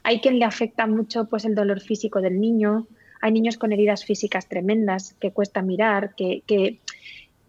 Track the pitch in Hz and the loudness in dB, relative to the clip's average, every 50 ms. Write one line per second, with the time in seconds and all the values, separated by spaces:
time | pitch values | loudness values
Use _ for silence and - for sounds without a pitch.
0 | - 226 240 233 - 269 254 240 233 214 - - 233 220 - - 226 220 214 226 | 0 0 0 2 2 2 4 4 2 2 0 -2 -4 -4 -2 -2 0 0 2 0
1 | 214 - - 233 214 220 240 214 220 220 208 214 202 202 202 196 - - 214 208 | 0 -2 -2 -4 -2 -2 -4 -4 -2 0 0 2 2 0 0 -2 -2 -6 -6 -4
2 | - 214 - 196 190 185 185 190 214 226 233 220 208 208 214 226 226 - - _ | -4 -2 -2 0 0 0 0 0 0 2 2 2 2 2 2 0 -2 -6 -14 _
3 | _ - - - 226 220 220 226 226 233 226 233 233 220 208 202 208 208 202 196 | _ -20 -10 -2 0 2 2 2 2 0 0 -2 -2 0 2 4 4 2 2 0
4 | - - 208 - - 202 - 185 - - 196 180 180 196 220 226 214 196 185 190 | -2 -4 -4 -2 -2 -4 -4 -4 -6 -4 -6 -4 0 0 2 2 2 0 -2 -4
5 | 196 - _ - - 196 - - 202 202 - 202 190 190 185 185 220 220 208 196 | -6 -10 _ -6 -6 -4 -2 -2 -4 -2 -2 -4 -2 -2 0 2 2 2 2 0
6 | 202 202 - - 190 180 185 - - - 214 196 190 220 226 - - - - - | -2 -4 -6 -4 -4 -4 -4 -4 -2 0 2 2 2 0 -2 -6 -16 -18 -18 -18
7 | - - - - - _ _ _ _ | -20 -20 -20 -20 -20 _ _ _ _